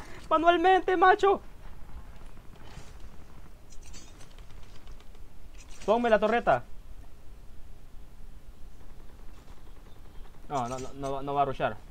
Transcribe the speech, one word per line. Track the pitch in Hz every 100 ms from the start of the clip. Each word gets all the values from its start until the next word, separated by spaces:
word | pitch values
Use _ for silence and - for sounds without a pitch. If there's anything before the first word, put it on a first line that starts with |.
| - - -
manualmente, | 311 330 349 359 370 381 349
macho! | 370 403 392 - - - - - - - - - - - - - - - - - - - - - - - - - - - - - - - - - - - - - - - - - - - - - -
Ponme | 233 240
la | 214
torreta. | 214 233 190 123 - - - - - - - - - - - - - - - - - - - - - - - - - - - - - - - - - - - - - - -
No, | 139 120
no, | 131
no, | 131 139
no, | 139 139
no | 139
va | 143
a | 139
rushar. | 131 131 104 -